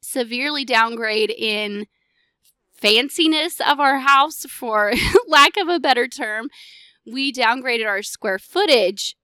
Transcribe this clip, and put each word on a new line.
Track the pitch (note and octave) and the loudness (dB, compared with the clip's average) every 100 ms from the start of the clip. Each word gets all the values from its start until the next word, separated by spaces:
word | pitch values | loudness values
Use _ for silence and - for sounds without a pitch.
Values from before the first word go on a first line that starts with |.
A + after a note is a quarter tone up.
severely | - C#4 A#3 A#3+ C#4 D4 | -10 -6 -6 -4 -4 -4
downgrade | B3 A#3 A3+ A#3 A3+ G#3+ G#3+ | -2 0 0 -2 -4 -2 -2
in | - A3 G#3+ G#3+ G3+ G#3 _ _ _ _ _ _ _ _ _ | -2 -4 -4 -4 -8 -12 _ _ _ _ _ _ _ _ _
fanciness | G#3 A3 C#4 - D#4+ D#4 D#4+ - | 2 2 0 -2 0 0 -2 -4
of | - C#4+ | -2 2
our | C#4+ C#4 | 2 2
house, | C4 C#4 D4 - C#4 | 4 4 2 -2 -16
for | - B3 G#3+ G#3 A#3 - | -12 -2 0 0 0 4
<laughs> | F#4+ B4 | 2 6
lack | D#4 C#4+ - | 6 6 4
of | E4+ | -2
a | F4 | 0
better | C#4+ B3 B3 | 2 2 0
term, | - A#3 G#3+ A#3 - - - - _ - | -4 -8 -6 -8 -14 -20 -20 -20 _ -14
we | A#3+ C#4 | -6 -4
downgraded | B3 A#3 B3+ B3+ A#3 A3 | 0 0 0 -2 -2 -2
our | G3 | -4
square | G#3 - G#3+ F#3+ | -6 -8 -4 -4
footage | - F4 G4+ C4 F#3 G3 - - | -4 -2 2 4 2 -2 -10 -12